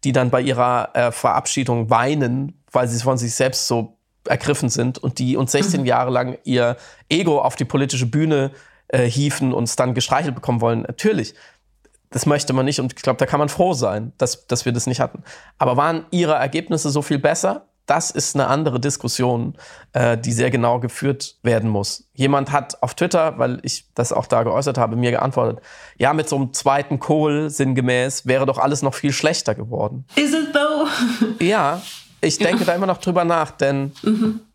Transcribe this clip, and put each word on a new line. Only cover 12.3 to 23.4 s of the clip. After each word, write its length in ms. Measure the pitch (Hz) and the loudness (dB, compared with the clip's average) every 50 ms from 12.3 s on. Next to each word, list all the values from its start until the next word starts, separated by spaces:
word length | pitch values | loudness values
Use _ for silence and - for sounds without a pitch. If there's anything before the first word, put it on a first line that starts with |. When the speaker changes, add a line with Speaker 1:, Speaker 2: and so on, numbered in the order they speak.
| 147 147 143 - 131 | 2 2 0 0 0
Speaker 1:
man 120 | 131 131 | 0 0
nicht 140 | 135 147 - | 0 0 -2
und 120 | 135 127 | -4 -4
ich 100 | - - | -6 -4
glaub, 160 | - 135 127 - | -2 -2 0 0
da 60 | 139 | 0
kann 140 | 127 - 143 | 0 2 0
man 100 | 147 147 | 0 0
froh 240 | - - 185 185 175 | 2 0 0 2 2
sein, 400 | 127 123 104 92 107 110 123 - _ | 0 0 0 -2 -2 -6 -8 -4 _
dass, 300 | - 120 - - _ _ | -2 -2 -2 -6 _ _
dass 180 | 123 117 - | -6 -2 -2
wir 80 | 127 120 | -2 -2
das 140 | 123 - - | -2 -2 -2
nicht 120 | 127 123 | -2 -2
hatten. 240 | 131 - - - - - - - - - _ _ | -2 -4 -4 -14 -18 -18 -20 -20 -20 -20 _ _
Aber 200 | 151 127 123 127 | 0 2 2 2
waren 280 | 143 160 165 160 160 - | 2 2 0 -2 -6 -4
ihre 240 | - 180 175 156 156 | 0 0 2 2 2
Ergebnisse 560 | 135 127 139 131 160 170 - 175 156 - 151 | 2 0 0 -2 -4 -4 -2 -4 -2 -2 0
so 120 | 139 147 | -2 -2
viel 180 | 143 - 151 139 | 0 0 -2 0
besser? 480 | - 151 160 160 - 190 196 - - _ _ _ _ | 2 2 0 2 0 -2 -2 -4 -10 _ _ _ _
Das 260 | - 143 165 160 - | -2 -2 0 0 -4
ist 240 | - - 127 - - | -4 -4 -4 -2 0
eine 120 | 139 135 127 | 0 2 2
andere 320 | 131 147 160 151 123 127 | 2 2 0 0 -2 0
Diskussion, 760 | 120 143 135 - - 123 - - 127 123 123 117 120 139 - - - - - - - _ _ | -2 -2 -4 -2 -4 -6 -2 0 0 2 2 0 -2 -4 -6 -10 -18 -20 -20 -20 -20 _ _
äh, 240 | 127 123 117 117 113 | 0 2 2 2 0
die 140 | 117 127 | 0 -2
sehr 200 | 117 113 123 127 | 0 2 2 2
genau 280 | 135 123 117 117 120 123 | 2 2 2 2 2 0
geführt 580 | 117 120 - - - 139 139 131 - - - _ | -2 -4 -6 -2 -2 -2 -2 -2 -6 -14 -14 _
werden 280 | _ 120 117 113 110 113 | _ 0 0 2 2 0
muss. 380 | 107 101 101 - - - _ _ _ | 0 0 -2 -4 -6 -10 _ _ _
Jemand 380 | - 131 135 143 143 143 139 | -2 0 2 2 2 0 0
hat 320 | 143 147 139 - - - - | 0 -2 0 -2 -4 -4 -4
auf 100 | 123 - | -4 -2
Twitter, 460 | - 170 185 185 175 160 160 - | -2 -2 2 2 2 2 2 0
weil 200 | 123 | 0